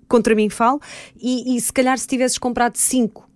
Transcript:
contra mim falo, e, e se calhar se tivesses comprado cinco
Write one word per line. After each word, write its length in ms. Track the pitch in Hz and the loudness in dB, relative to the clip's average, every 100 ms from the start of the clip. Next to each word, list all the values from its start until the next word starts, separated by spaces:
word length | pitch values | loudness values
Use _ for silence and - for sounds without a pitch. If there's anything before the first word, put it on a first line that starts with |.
| _ | _
contra 260 | 240 226 | 2 4
mim 140 | 220 214 | 2 0
falo, 300 | - 233 285 - - - - | 2 0 0 -6 -18 -20 -10
e, 360 | 240 254 240 247 | -4 -4 -2 -2
e 40 | |
se 120 | - | -2
calhar 240 | - 254 262 | 0 0 0
se 80 | - | -2
tivesses 280 | 254 254 - | -2 0 -2
comprado 380 | 254 240 240 - | -4 -2 -2 0
cinco 520 | - 254 226 - - | 0 0 -2 -4 -20